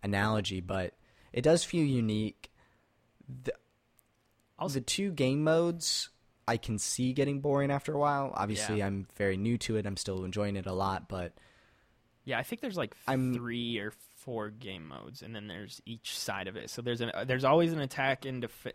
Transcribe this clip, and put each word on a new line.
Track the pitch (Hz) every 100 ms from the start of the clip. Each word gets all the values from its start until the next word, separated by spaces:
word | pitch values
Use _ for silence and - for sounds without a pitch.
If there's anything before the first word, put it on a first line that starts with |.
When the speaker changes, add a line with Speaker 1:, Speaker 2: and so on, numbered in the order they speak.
Speaker 1:
analogy, | 104 98 107 107 104 95
but | 90 95 90 - _ _ -
it | -
does | 139 170
feel | - 175
unique. | 147 123 113 107 110 - - _ _ _ _ _ _ _ 139 127
The, | 123 - _ _ _ _ _ _ _ _ _ -
Speaker 2:
Also | 170
Speaker 1:
the | 135
two | - - 196
game | 151 131 143
modes, | 156 165 170 170 - - - _ _ _ -
I | 117
can | - 107
see | - - 127
getting | 131 139 139
boring | 143 139 139
after | 139 -
a | 143
while. | 147 143 139
Obviously, | - 101 107 107 107
Speaker 2:
Yeah. | 98
Speaker 1:
I'm | 98 95 -
very | 101 95
new | 110 120
to | - 107
it. | 101
I'm | 95
still | - 92
enjoying | 92 101 104 98
it | 92
a |
lot, | 92 95 95 -
but | 95 85 - - - _ _ _ _ _ _
Speaker 2:
Yeah, | - 120
I |
think | 135 240
there's, | 262 180
like, | 113 - -
Speaker 1:
I'm | 135 127
Speaker 2:
three | 120 120 120 120 113
or | 107 - - -
four | - 117 107
game | 110 110 92 78
modes, | 67 57 135
and | - 113
then | 104
there's | 87 107 -
each | - 113 - -
side | - 98 92
of | 98
it. | 57
So | -
there's | 120 120
an, | 117
uh, | -
there's | 127 127
always | 135 160 165
an | 160
attack | 135 - 135 131
and | 135 127
def-, | 117 - -